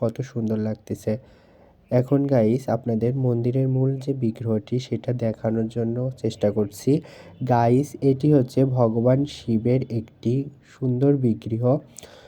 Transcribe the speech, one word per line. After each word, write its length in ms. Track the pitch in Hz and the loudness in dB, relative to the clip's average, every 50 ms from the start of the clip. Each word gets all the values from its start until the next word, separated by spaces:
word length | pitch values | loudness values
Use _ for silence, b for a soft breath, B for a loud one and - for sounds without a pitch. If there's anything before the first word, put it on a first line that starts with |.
কত 200 | 123 113 113 - | -4 -4 -4 -6
সুন্দর 360 | 127 - - 120 113 110 110 | -10 -8 -6 -6 -4 -2 -2
লাগতেছে। 600 | 107 107 107 107 - _ - 107 - - 220 220 - b b b b b b b b b b b b _ _ | -2 -2 -4 -6 -8 _ -10 -10 -6 -4 -4 -6 -6 b b b b b b b b b b b b _ _
এখন 360 | 123 123 131 131 143 139 143 | 0 0 2 2 0 0 2
গাইস, 440 | 139 139 123 110 107 117 131 - - | 2 2 4 4 2 2 0 -2 -4
আপনাদের 460 | 117 117 - 123 113 110 117 120 131 | -4 -4 -2 -2 -2 0 0 0 0
মন্দিরের 520 | 139 131 127 120 117 120 123 123 131 131 | 0 0 0 0 0 0 0 0 0 0
মূল 300 | 131 131 131 131 135 135 | 0 0 0 0 0 -2
যে 160 | 135 131 139 139 | -2 -4 -6 -4
বিগ্রহটি 680 | 135 123 113 113 - 117 113 110 107 104 - 123 127 | -2 -2 -2 -2 -4 -4 -2 -2 -2 -2 -4 -4 -4
সেটা 340 | 127 - 117 113 - - 123 | -4 -4 -6 -4 -4 -4 -4
দেখানোর 540 | 120 120 113 107 - - 110 110 113 113 | -2 -2 -4 -2 -2 -2 -2 0 0 -2
জন্য 440 | 110 - 117 113 113 117 123 127 131 131 | -2 -4 -4 -4 -2 -2 -4 -4 -6 -6
চেষ্টা 340 | - - 113 - - - 104 | -4 -4 -6 -2 0 0 0
করছি। 500 | 101 107 107 101 - - - 127 139 165 B B B B B B B B 127 127 | 2 0 -2 -2 -6 -4 0 0 0 0 B B B B B B B B -2 2
গাইস, 460 | 123 117 117 117 123 131 139 - - - | 2 4 4 4 4 2 2 -2 -4 0
এটি 320 | 143 139 135 131 147 151 151 | 0 0 2 2 4 4 4
হচ্ছে 320 | 139 127 131 - 127 135 | 4 4 2 2 0 2
ভগবান 600 | 135 127 127 120 113 110 117 113 127 131 135 143 | 2 2 2 2 2 2 2 2 2 2 2 0
শিবের 560 | 143 - - - - 113 110 110 120 127 131 127 - | -2 -6 -8 -4 -2 -2 0 2 2 0 0 0 -4
একটি 540 | 120 113 - - - _ - 110 123 135 139 143 - - _ - - - | -6 -6 -6 -8 -14 _ -2 -2 -2 -2 -4 -6 -12 -18 _ -20 -10 -4
সুন্দর 380 | 131 127 123 123 139 143 143 | -2 -2 0 2 2 2 2
বিগ্রহ। 600 | 139 127 117 107 110 - 110 113 113 123 123 131 151 B B B B B B B B B | 2 2 0 0 -2 -4 -6 -4 0 2 2 2 0 B B B B B B B B B